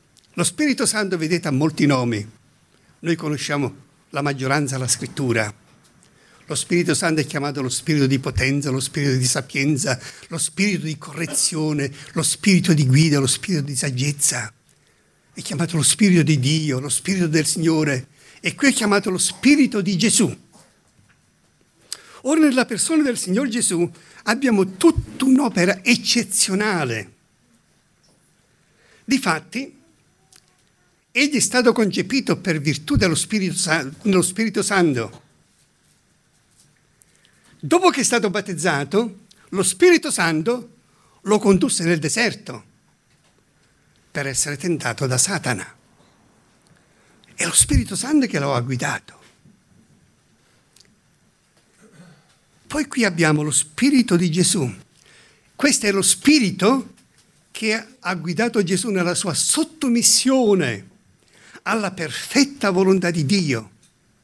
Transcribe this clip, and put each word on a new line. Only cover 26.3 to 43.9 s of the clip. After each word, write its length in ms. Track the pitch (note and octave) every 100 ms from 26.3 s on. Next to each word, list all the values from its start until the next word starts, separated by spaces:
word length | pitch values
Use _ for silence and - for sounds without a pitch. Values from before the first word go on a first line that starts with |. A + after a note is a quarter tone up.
| - - F#3+ G#3+ F3+ C3+ A2+ G2+ _ _ _ _ _ _ _ _ _ _ _ _ _ _ _ _ _ _ _
Difatti, 760 | - C4+ G3+ D#3+ - A#3 C#4 - _ _ _ _ _ - _ _ _ _ _ _ _
egli 240 | A#3+ C#4+ C#4
è 40 |
stato 320 | - B3+ B3
concepito 640 | A3+ G#3 F3+ F#3 C4 - E3+
per 220 | - D#3
virtù 360 | C#3+ C3 - C#4+
dello 180 | F#3+
Spirito 400 | D#3+ - G#3+ F#3+
Sa-, 340 | - E3+ E3 C3+ D3+
dello 200 | G#3+ F#3
Spirito 380 | F3 - A3 G#3
Santo. 600 | G3 G3+ E3+ B2 G#2+ - _ _ _ _ _ _ _ _ _ _ _ _ _ _ _ _ _ _ _ _ _ _ _ _
Dopo 300 | C#3+ F4 F#4
che 100 | C#4+
è 40 |
stato 240 | G#3+ A#3+ G#3+
battezzato, 960 | G3 G3+ E3 E3+ C#3+ C#3 G3 A#3 - _ _ _
lo 120 | F#3
Spirito 480 | F#3 - F4+ E4+ D#4
Santo 680 | - E3+ D#3 E3 B3 A#3 _ _ _ _ _
lo 180 | F#3+ G#3
condusse 460 | G#3 F#3+ C4+ -
nel 160 | E3 E3+
deserto 640 | D3 A3 A#3 - - B2 - _ _ _ _ _ _ _ _ _ _ _ _